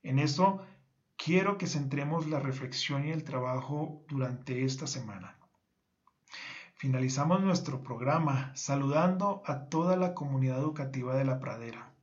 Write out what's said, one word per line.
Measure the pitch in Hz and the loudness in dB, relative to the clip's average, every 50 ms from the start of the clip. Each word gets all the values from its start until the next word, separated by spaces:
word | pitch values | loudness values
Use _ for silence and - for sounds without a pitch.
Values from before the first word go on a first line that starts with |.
| - | -2
En | 143 131 139 | 2 2 2
eso | 147 147 139 170 180 196 190 - - - - - _ _ _ _ _ _ _ | 4 2 4 6 4 4 4 2 -8 -14 -20 -20 _ _ _ _ _ _ _
quiero | - - 156 175 185 196 202 202 196 | -6 0 4 4 6 6 4 0 0
que | 180 | -2
centremos | 139 139 147 143 131 143 143 143 147 160 165 156 151 | -2 -2 -2 0 0 -2 -2 0 0 0 -2 0 0
la | 156 139 | -2 -2
reflexión | 139 135 131 - 131 127 - - - - 143 139 147 | 0 -2 -2 -4 -6 -6 -4 -4 -2 -2 -2 -2 0
y | 156 | -2
el | 160 156 151 | -2 -4 -4
trabajo | - 143 127 123 127 127 131 131 135 143 147 156 156 - - - - | -4 -4 -2 -2 -2 -2 -2 -2 -4 -2 -2 -2 -4 -6 -12 -10 -6
durante | 143 135 127 123 127 123 - 139 127 127 131 | -2 -2 0 -2 -2 -6 -6 -4 -2 0 0
esta | 131 131 - 156 | 0 0 -2 -6
semana. | 131 - 131 117 104 98 95 90 - - _ - _ _ _ _ _ _ _ _ _ _ _ _ _ _ _ _ _ - - - - - - - - _ | -6 -6 -6 -8 -8 -10 -12 -14 -16 -18 _ -20 _ _ _ _ _ _ _ _ _ _ _ _ _ _ _ _ _ -16 -14 -12 -12 -14 -14 -16 -20 _
Finalizamos | _ - 135 131 131 131 127 131 139 143 160 180 190 | _ 0 0 2 2 2 0 2 2 4 4 4 4
nuestro | 190 190 170 139 - - 135 131 | 6 4 2 2 0 -2 -6 -6
programa | - - 120 113 123 135 151 165 160 147 135 131 - - - | -6 -8 -6 -2 0 2 2 2 2 2 2 0 0 -2 -8
saludando | - - - 139 139 139 139 143 156 170 180 185 185 202 202 190 - - | -8 -4 0 0 2 2 2 4 4 4 4 4 2 2 0 0 -2 -4
a | - - 135 - | -6 -4 -4 -4
toda | - - 160 170 180 185 | -2 0 0 2 4 4
la | 180 185 175 175 | 4 2 0 0
comunidad | - 143 139 135 135 131 131 127 131 | -4 -4 -2 2 2 2 2 2 0
educativa | 143 156 151 151 139 131 131 131 123 127 131 | 0 -2 -2 -2 -6 -4 -4 -4 -2 0 0
de | 135 139 | 2 2
La | 131 131 131 | 2 0 -2
Pradera | 123 120 117 117 117 117 117 117 - - _ _ | -4 -6 -8 -8 -10 -10 -12 -12 -16 -18 _ _